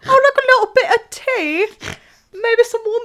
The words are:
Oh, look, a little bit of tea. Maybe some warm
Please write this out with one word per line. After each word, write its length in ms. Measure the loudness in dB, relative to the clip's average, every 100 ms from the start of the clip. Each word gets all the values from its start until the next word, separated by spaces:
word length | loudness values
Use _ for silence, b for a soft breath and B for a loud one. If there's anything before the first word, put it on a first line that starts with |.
| 2
Oh, 140 | 2
look, 140 | 4 0
a 120 | 2
little 240 | 2 2
bit 260 | 0 2 0
of 100 | -2
tea. 840 | -12 -6 -4 -2 -2 -4 -6 B B B B B
Maybe 320 | -8 -4 2
some 160 | 0 0
warm 180 | -4 -6